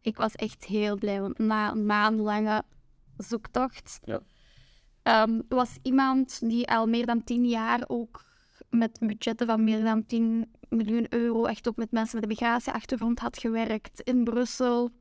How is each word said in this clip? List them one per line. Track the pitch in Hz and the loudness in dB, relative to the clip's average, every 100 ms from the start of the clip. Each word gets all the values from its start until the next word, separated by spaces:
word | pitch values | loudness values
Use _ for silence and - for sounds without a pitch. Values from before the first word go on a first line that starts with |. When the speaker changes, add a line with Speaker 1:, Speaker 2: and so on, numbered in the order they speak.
Speaker 1:
Ik | - 214 | -4 -2
was | 220 | -4
echt | - 220 - | -2 -8 -8
heel | - 208 208 202 | -4 -2 0 0
blij, | 208 196 | -2 -2
want | 196 - | -4 -2
na | 214 214 214 | 0 2 0
een | 220 208 | 0 0
maandenlange | 208 214 220 214 208 214 214 - - - _ - - | 2 4 2 0 0 2 0 -2 -16 -20 _ -20 -16
zoektocht, | 185 233 226 - 254 - - - | -6 -6 -4 -2 -2 -4 -18 -18
Speaker 2:
Ja. | - - - _ - - - - _ _ | -6 -8 -8 _ -20 -20 -20 -20 _ _
Speaker 1:
ehm, | - 226 220 226 - | 2 4 4 0 0
was | 262 247 - | 0 0 -4
iemand | 262 262 269 262 262 - 233 | 0 2 4 2 0 -2 -2
die | 233 240 | 0 2
al | 226 226 | 2 2
meer | 233 240 | 0 0
dan | 233 | -2
tien | - 240 240 | 0 0 2
jaar | 226 220 240 - | 0 0 -2 -2
ook | 240 226 - - _ _ _ - | -6 -6 -14 -20 _ _ _ -2
met | 233 226 - | 0 0 0
budgetten | 220 208 - 226 233 | -4 -2 -4 -2 0
van | 220 | 2
meer | 220 220 | 4 2
dan | 220 220 220 | 2 0 0
tien | 233 226 226 220 - - | 0 2 0 -4 -10 -4
miljoen | 233 214 233 233 | -2 2 0 0
euro, | 233 233 226 | 0 0 2
echt | 226 208 - | 0 0 -4
ook | 226 | -4
met | 226 | -2
mensen | 233 226 | -2 -2
met | 226 | -4
een | 214 214 | -4 -2
migratieachtergrond | 233 233 247 226 - 247 220 233 | 0 0 -2 -6 -4 -2 0 -2
had | 240 - | -4 -4
gewerkt | 233 226 226 214 - - | -4 -2 -2 -4 -6 -12
in | - 254 | 0 2
Brussel | 240 226 247 - 254 240 240 - | 2 0 -2 0 0 2 0 -6